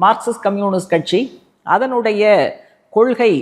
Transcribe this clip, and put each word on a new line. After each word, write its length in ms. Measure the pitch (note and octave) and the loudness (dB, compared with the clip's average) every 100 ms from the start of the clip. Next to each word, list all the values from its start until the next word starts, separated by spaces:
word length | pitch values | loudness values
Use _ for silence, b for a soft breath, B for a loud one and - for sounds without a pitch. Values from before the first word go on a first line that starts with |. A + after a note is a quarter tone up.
மார்க்சிஸ்ட் 400 | F#3+ A3+ A#3+ A3+ | 2 2 -4 -4
கம்யூனிஸ்ட் 480 | G3+ G3+ G3+ F#3 F#3 | -4 -2 -2 -4 -2
கட்சி, 320 | E3+ - F#3 C4 - _ _ | -4 0 -2 -2 -10 _ _
அதனுடைய 600 | - F#3+ C4 B3 A3 G#3 G#3+ F#3+ - - b b b | -2 -2 0 -2 -2 0 2 2 2 -4 b b b
கொள்கை 400 | G#3+ B3 A#3+ A3+ C#3+ | 0 0 2 0 0